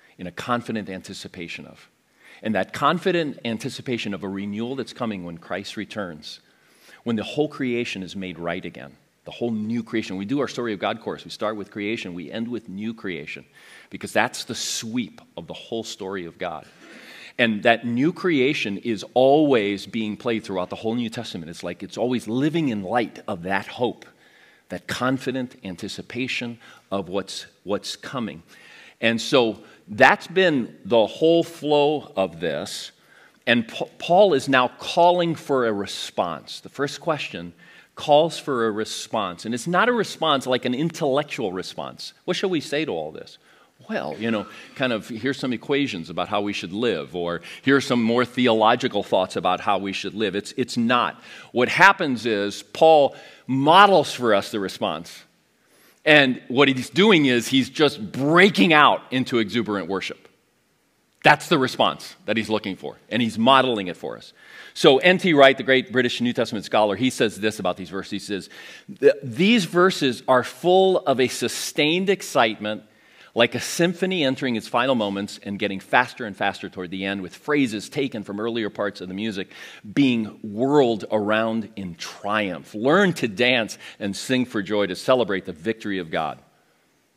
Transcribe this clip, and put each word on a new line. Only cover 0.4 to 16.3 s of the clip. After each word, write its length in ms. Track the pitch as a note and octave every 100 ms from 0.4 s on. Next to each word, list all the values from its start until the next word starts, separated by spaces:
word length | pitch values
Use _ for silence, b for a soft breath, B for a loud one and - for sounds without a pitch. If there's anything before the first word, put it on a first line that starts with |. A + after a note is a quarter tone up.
| - A#2+ A#2 A2+ F#2
anticipation 800 | F#2 - F#2+ - F2+ E2+ - C#2+
of. 220 | - - _ _ B B B
And 120 | A2
that 180 | G2 G2
confident 640 | - C#3+ E3+ F#3 F3 D3+ -
anticipation 720 | A#2+ A2 C3+ - - A#2+ A2
of 100 | F#2+
a 40 | F#2+
renewal 460 | G2 G2+ G#2 A#2
that's 180 | C3+ A2+
coming 320 | - A#2 G2
when 140 | F2 E2
Christ 380 | - F#2+ G2+ -
returns, 640 | G2 G#2+ F#2 D#2 - - b b b b b b
when 120 | A#2+ A2
the 60 |
whole 260 | G2 - D3
creation 540 | - C3 A#2+ A#2+ G2
is 140 | F2+ G2
made 220 | F#2 E2+
right 260 | E2+ F2+
again, 320 | F2 E2 C#2 - _ _
the 60 | E2+
whole 220 | - A#2+
new 300 | A2 G#2+ A#2+
creation. 340 | A2+ A2+ G#2+ F#2+
We 80 |
do 160 | G2+ C#3+
our 80 | A#2+
Story 240 | - A#2+
of 80 | G2
God 200 | G#2 A2+
course. 240 | - D#2
We 60 | E2+
start 260 | - G#2+ G#2+
with 140 | F#2+
creation. 440 | G#2+ G2+ A#2 F#2
We 180 | F2 C#2
end 160 | A2 A#2
with 200 | A#2+ -
new 240 | F#2+ A2
creation 520 | A2+ G2+ D#2+ D#2 - C2 B B B B
because 220 | F2+ G2+
that's 320 | A2 A#2+ -
the 100 | -
sweep 680 | A2+ - - A2+ B2 G#2+ - _ -
of 100 | E2
the 80 |
whole 300 | E2 - A2+
story 420 | A2 - F#2+ G2
of 120 | E2+